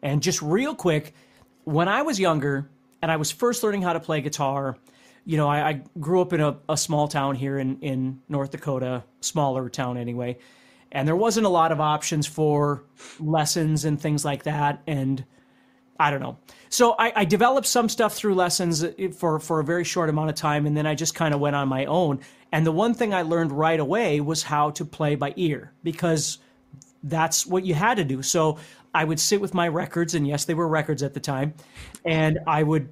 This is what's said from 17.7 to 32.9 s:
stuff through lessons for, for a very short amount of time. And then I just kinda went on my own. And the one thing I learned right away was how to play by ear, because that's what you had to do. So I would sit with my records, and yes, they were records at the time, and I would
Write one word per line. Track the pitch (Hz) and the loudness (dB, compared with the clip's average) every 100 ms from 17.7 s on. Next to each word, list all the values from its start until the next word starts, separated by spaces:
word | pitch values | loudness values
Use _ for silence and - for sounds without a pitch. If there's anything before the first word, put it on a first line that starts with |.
| 247 226 | 2 0
stuff | - 214 | 2 0
through | 208 214 185 | 0 0 2
lessons | 175 170 175 160 165 - 190 - | 2 2 0 0 -2 -4 -6 -2
for, | 170 156 | 0 0
for | 160 160 | 0 -2
a | |
very | 147 170 | 0 -2
short | 165 - 160 | 0 0 0
amount | 151 156 | 0 0
of | 151 | -2
time. | 156 147 | 0 0
And | 151 147 | 2 0
then | 151 | 0
I | |
just | 151 160 | 0 -2
kinda | - 160 143 | 0 0 2
went | 147 143 | 0 0
on | 139 | 0
my | 131 139 | -2 0
own. | 160 165 135 - - _ | 2 2 0 -6 -20 _
And | 160 | 0
the | 160 | 2
one | 160 226 | 2 0
thing | 233 233 | 2 0
I | 190 | 0
learned | 160 170 165 | 0 0 0
right | 139 160 165 | 2 2 2
away | 139 196 220 147 | 0 0 2 0
was | 147 156 | 0 -4
how | - 147 147 | -2 0 0
to | 147 151 | -2 -10
play | - 151 147 | -4 -2 0
by | 143 - | -2 -2
ear, | 175 139 - _ | -2 -2 -8 _
because | 165 160 175 160 - - _ _ _ - - _ | -8 -2 0 0 0 -8 _ _ _ -20 -20 _
that's | 143 160 160 - - | -6 -2 0 0 0
what | 185 185 | 0 0
you | |
had | 151 208 240 | 0 2 2
to | |
do. | 156 135 | 0 -2
So | 131 180 156 156 - - - | -2 2 2 0 -10 -20 -4
I | 160 | 0
would | 156 156 | 0 0
sit | - 202 | 0 0
with | 196 | 0
my | 185 170 | 0 0
records, | 156 147 170 170 | -2 -4 -2 0
and | 165 143 | 0 0
yes, | 143 - | -2 -2
they | |
were | 160 170 | -2 2
records | 156 151 147 | 0 0 -2
at | 139 | -2
the | 143 | -6
time, | 143 135 147 151 - - - - 170 | -4 -2 -2 -6 -20 -20 -18 -8 -2
and | 160 156 156 160 | 2 2 2 0
I | 151 | 2
would | 156 156 131 | 4 2 -2